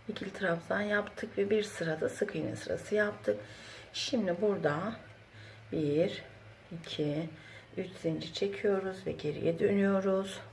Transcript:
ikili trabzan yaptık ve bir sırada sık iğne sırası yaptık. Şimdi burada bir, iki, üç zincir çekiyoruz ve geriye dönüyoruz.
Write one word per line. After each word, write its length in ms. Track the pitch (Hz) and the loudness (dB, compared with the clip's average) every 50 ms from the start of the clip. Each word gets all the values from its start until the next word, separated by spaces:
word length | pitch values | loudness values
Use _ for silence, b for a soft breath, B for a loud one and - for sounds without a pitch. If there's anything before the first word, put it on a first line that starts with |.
| B - | B -8
ikili 240 | 208 - - 190 - | -6 -6 -6 -8 -6
trabzan 480 | - 196 180 170 170 - - 185 202 | -2 0 0 0 0 0 0 0 0
yaptık 580 | 208 208 208 208 208 - - - - 220 - 196 | 2 2 2 2 2 0 -4 -8 -8 -4 0 0
ve 120 | 202 202 | 2 4
bir 120 | 220 214 202 | 4 4 4
sırada 460 | 202 - - 170 165 156 160 - - | 2 -2 -2 0 0 0 2 0 0
sık 280 | - - 208 - - | 2 0 0 0 0
iğne 200 | 160 151 - - | -2 -2 -2 -4
sırası 380 | - - - 180 170 - - 208 | -4 -4 -2 -2 -2 -2 0 4
yaptık. 420 | 208 208 208 208 - - 107 - - B B B B B B B B B B B | 4 4 4 2 -2 0 0 0 0 B B B B B B B B B B B
Şimdi 440 | - - - - 233 202 180 170 175 | -4 -2 0 2 2 4 2 2 2
burada 560 | 214 208 196 170 165 151 147 156 185 220 233 - - - - - - - B B B B B B B - - | 4 2 2 4 2 2 2 2 0 -2 -4 -8 -12 -18 -20 -20 -20 -20 B B B B B B B -4 -2
bir, 500 | 160 151 143 147 156 175 208 - - - - - - - - - - - - 175 | 0 2 4 4 4 4 2 0 -4 -10 -12 -18 -20 -20 -20 -20 -20 -16 -12 -12
iki, 560 | 165 - - - - 151 147 147 156 170 160 B B B B B B B B B | -12 -10 -8 -2 -2 0 0 0 0 -2 -4 B B B B B B B B B
üç 140 | - 185 175 | -6 -6 -6
zincir 420 | - - - 165 160 156 - - - | -6 -4 -2 -2 -2 -2 -4 -6 -4
çekiyoruz 760 | - 202 202 - - - 208 202 190 190 190 190 - - | -2 -2 -2 0 0 2 2 2 2 2 -2 -4 -4 -4
ve 60 | 160 151 | -6 -4
geriye 460 | - - 151 151 - - 165 170 165 | -4 -2 -4 -2 0 2 0 2 4
dönüyoruz. 840 | 208 202 202 196 196 196 196 190 190 196 190 190 196 196 - - - - | 4 4 6 6 6 6 4 4 4 4 4 2 2 0 -6 -10 -12 -14